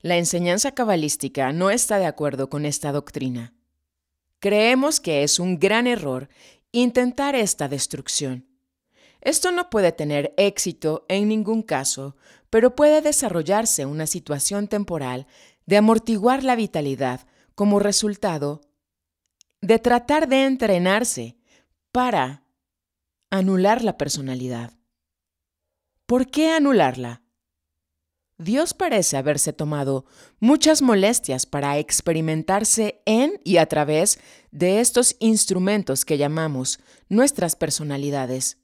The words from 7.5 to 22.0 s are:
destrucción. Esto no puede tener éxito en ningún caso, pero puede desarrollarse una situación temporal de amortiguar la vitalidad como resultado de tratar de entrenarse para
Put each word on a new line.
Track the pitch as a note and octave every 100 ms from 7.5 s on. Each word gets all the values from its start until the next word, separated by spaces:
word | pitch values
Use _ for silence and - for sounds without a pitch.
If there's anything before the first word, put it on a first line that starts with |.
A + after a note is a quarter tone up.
| - C#3+
destrucción. | C#3 - C#3 - - C#3 B2+ B2+ _ _ _ _ _ _ _
Esto | - D#4+ F4+
no | F4 F4
puede | A3 F3+
tener | - D3+ D3 C#3+ -
éxito | G3+ G3 F#3 - D#3+ D#3 _
en | F#3+ G#3
ningún | A3 G3+ A3+
caso, | A3 D3 C3+ - C3+ - _ _ _
pero | A3 B3 B3
puede | D4+ D4+
desarrollarse | D4+ D4 A#3+ E3+ D#3 G3+ A3+ - C#3
una | D3+ D#3
situación | F3+ - D3 - G3+ G#3
temporal | G#3 G3+ E3 C3 B2+ C#3 _ - _ -
de | G3+
amortiguar | G#3+ A3+ A3+ A3 A3 C4+
la | C4 A#3+
vitalidad | G#3 E3 C#3+ C3 C3 B2+ _ _ _ -
como | G3+ G3+
resultado | G3+ G3+ G#3+ G3 G3+ D#3 C#3+ D3 _ _ _ _ _ _ _ _ _ _
de | F#3 A3+
tratar | A#3+ A#3+ A#3+ D4 D4+
de | C4 C4+
entrenarse | C4 A3 F#3 F3+ G3+ A#3+ - A#2 - _ _ _ _ _
para | B3